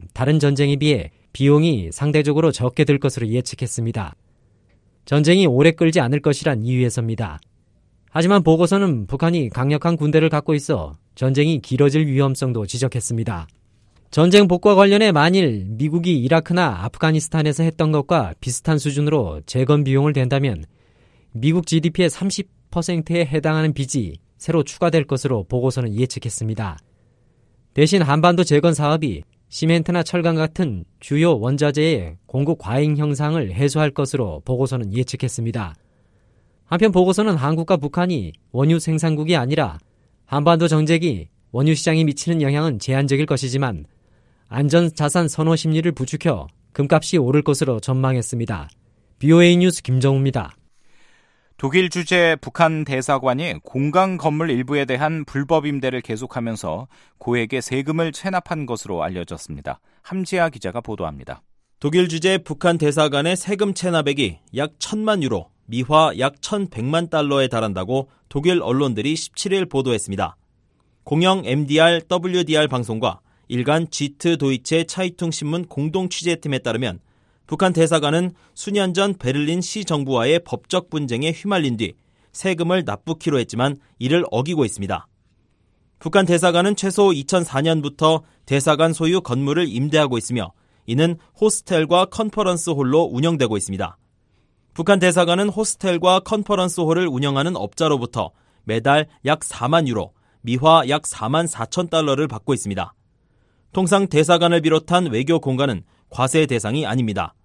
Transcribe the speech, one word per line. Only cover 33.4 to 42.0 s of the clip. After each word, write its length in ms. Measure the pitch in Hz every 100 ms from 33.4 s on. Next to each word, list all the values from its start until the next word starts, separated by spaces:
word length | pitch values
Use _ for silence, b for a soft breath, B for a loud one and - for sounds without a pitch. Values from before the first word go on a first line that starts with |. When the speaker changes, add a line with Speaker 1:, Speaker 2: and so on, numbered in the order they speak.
| 104
Speaker 1:
해소할 380 | 87 139 151 151
것으로 500 | - 135 - 104 78
보고서는 500 | - 127 135 127 104
예측했습니다. 840 | 110 123 127 127 - 113 113 90 78 _ _ _ _ _ _ _ _ -
한편 260 | 170 214
보고서는 440 | 185 180 185 214 165
한국과 420 | 135 165 165 180
북한이 560 | 143 180 180 156 87 - _
원유 280 | 120 147 165
생산국이 560 | 160 160 165 151 156 165
아니라 420 | 123 156 120 78 _ _ _ _ -
한반도 420 | 139 151 165 165
정책이 600 | 156 156 165 170 98 78 _ _
원유 240 | 117 147 156
시장에 280 | 170 160